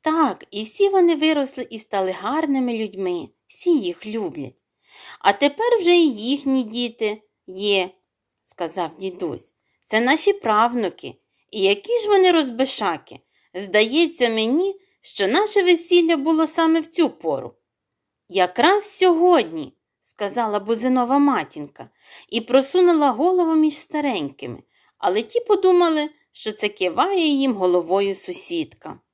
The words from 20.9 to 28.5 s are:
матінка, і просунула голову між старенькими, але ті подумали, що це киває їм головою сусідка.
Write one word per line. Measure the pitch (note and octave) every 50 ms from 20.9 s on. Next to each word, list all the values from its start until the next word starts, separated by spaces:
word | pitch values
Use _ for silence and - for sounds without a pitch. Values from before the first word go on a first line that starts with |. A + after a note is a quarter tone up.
| B3+ B3+ B3 A#3+ C4 C#4+
матінка, | C#4+ C#4+ C4 G#3 D#3 - - D3+ D3 C#3+ _ _ A#2+ A#2+ _ _ _ _ - - - _
і | - A#3
просунула | A3 - A#3+ C4+ C4+ - - F4+ F4+ F4 E4+ D#4 D4 C#4
голову | A#3 G#3+ C#4+ F4+ F#4 F4+ F4 D#4+ D#4+
між | D#4 D#4 D#4 D4
старенькими, | - - - - D4+ D4 C#4+ A#3+ F#3+ D3 C#3 C3+ _ - C3 A#2 - - _ _ _ _ _ _ _
але | - - F#4 G#4 A#4
ті | - - A#4+
подумали, | A#4+ - G#4 F#4 F#4+ F#4 F#4 F4+ F4+ E4+ D#4+ D4+ D4 D4+ _ _ _ _ _
що | - - G#3+ G#3+
це | - - G#3+
киває | G#3 - F#3+ F3+ D#3+ G#3+ C#4 F#4 G4+ F#4 E4
їм | D#4 D4 C4+ C4+ C4+ A#3
головою | G3 F3+ F3+ F3 F3+ E3+ D#3+ F3+ G3 G3+ G3 G3
сусідка. | F#3+ - - F3+ F3+ - -